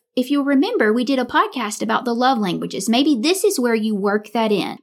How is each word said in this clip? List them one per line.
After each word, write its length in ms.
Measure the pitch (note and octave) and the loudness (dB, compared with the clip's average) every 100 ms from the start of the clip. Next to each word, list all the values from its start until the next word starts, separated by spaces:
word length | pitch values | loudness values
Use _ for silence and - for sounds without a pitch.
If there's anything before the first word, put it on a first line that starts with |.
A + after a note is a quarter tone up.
| _ | _
If 160 | - B3+ | -4 0
you'll 140 | C#4+ | 0
remember, 480 | C#4 C4+ F#4+ A4 G#3+ | 2 2 2 2 2
we 120 | A3+ | 2
did 140 | B3+ C4 | 0 0
a 60 | |
podcast 560 | B3+ D4+ G#4 C#4+ A3 - | 0 0 0 -4 -8 -6
about 240 | G#3+ A3 | -2 -2
the 100 | B3 | -2
love 220 | A#3 B3+ B3+ | 0 2 2
languages. 500 | G3 E3+ F3 - G3+ | 0 -2 -6 -6 0
Maybe 300 | A#3+ D4 C4 | 2 2 2
this 260 | C#4+ F#4+ | 0 0
is 140 | G#4 - | 0 0
where 160 | A#3+ | 0
you 220 | A3+ A3 G#3 | 0 0 -2
work 340 | G3+ G#3 - | 0 -2 -2
that 200 | A#3 A3 | -2 0
in. 240 | G3+ - - | 0 -2 -4